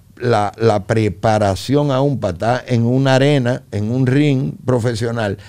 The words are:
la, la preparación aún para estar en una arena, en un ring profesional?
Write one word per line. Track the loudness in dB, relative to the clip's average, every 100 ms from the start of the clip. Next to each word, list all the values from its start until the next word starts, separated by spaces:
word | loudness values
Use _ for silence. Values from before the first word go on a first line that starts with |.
| -16 -6
la, | 0 0 0 0
la | 0 0 0
preparación | 0 0 0 0 2 2 -2 -2 0 0
aún | 0 0 -2
para | -4
estar | -4 -2 -2 -2
en | 0
una | 2 2 2 4
arena, | 4 2 0 -4 -6
en | -6 -2
un | 0 2
ring | 2 2 0 -2 -6
profesional? | -2 -2 -2 -2 -4 -2 -4 -6